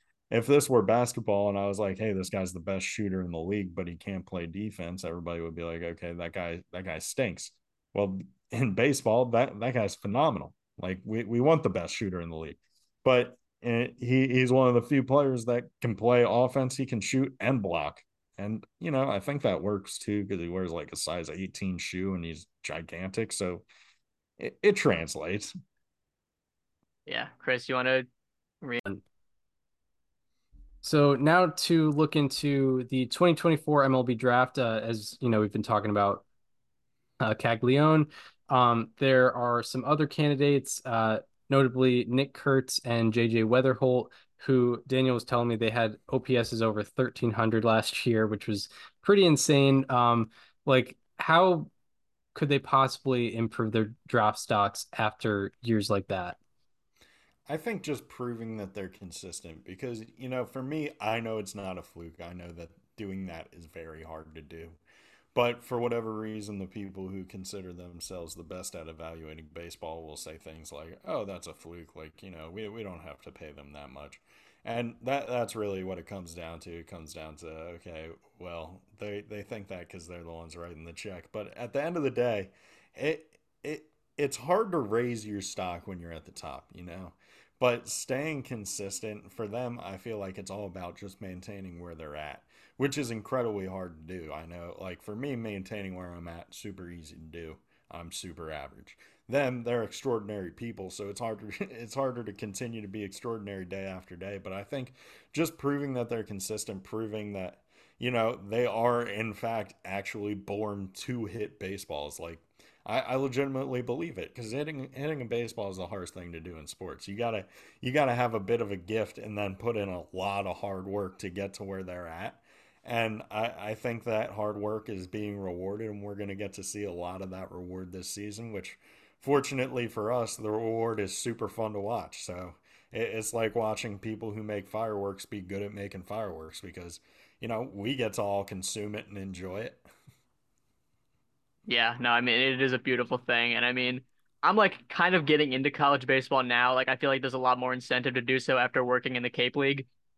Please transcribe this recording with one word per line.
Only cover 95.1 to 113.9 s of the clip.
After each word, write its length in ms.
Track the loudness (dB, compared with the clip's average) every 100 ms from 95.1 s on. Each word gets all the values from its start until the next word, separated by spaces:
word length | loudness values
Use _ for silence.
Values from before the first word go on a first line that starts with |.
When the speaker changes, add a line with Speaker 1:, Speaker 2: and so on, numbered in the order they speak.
| -8
Speaker 1:
me, 200 | -6 -6
maintaining 600 | -6 -6 -8 -8 -8 -10
where 160 | -10
I'm 160 | -12 -12
at, 260 | -14 -16
super 360 | -14 -14 -12 -14
easy 260 | -14 -16 -18
to 60 |
do. 340 | -16 -14 -14 -14 _ _ _
I'm 200 | -16 -12
super 400 | -12 -12 -10 -10
average. 460 | -10 -10 -16 -20 -20 _ _ -2
Them, 340 | 0 0 -2
they're 200 | -2 -2
extraordinary 640 | -2 -4 -2 -2 -2 -6 -8
people, 400 | -8 -10 -10 -10
so 200 | -10 -10
it's 100 | -6
harder, 340 | -6 -8 -10 -10
<laughs> 40 |
it's 340 | -10 -10 -10
harder 300 | -2 -2 -2
to 100 | -8
continue 480 | -8 -8 -8 -8 -8
to 60 | -8
be 160 | -8
extraordinary 640 | -8 -8 -8 -6 -8 -10 -8
day 200 | -8 -8
after 300 | -10 -14 -12
day. 240 | -10 -10
But 100 | -8
I 100 | -10
think 300 | -8 -8 -8 -14 -20 -20 _
just 260 | -2 -2 -2
proving 360 | -2 -2 -2
that 160 | -4 -4
they're 140 | -4
consistent, 600 | -6 -8 -6 -6 -6 -10
proving 500 | -8 -6 -6 -6 -8
that, 280 | -8 -8 -12 _ _ _ -6
you 100 | 0
know, 300 | 2 2 0 -4
they 160 | 0 0
are, 380 | 2 4 4
in 300 | 0 -4 -4
fact, 420 | -4 -4 -4 -6 -10 -6
actually 480 | -6 -4 -6 -4
born 560 | -4 -4 -4 -4 -4 -8 -10
to 300 | -8 -6 -4
hit 340 | -6 -8 -8
baseballs. 600 | -8 -8 -8 -6 -6 -8
Like, 200 | -12 -14 _ _ _ _ -4
I, 140 | -2
I 140 | 0 0
legitimately 680 | 0 0 0 -2 -2 -4
believe 340 | -2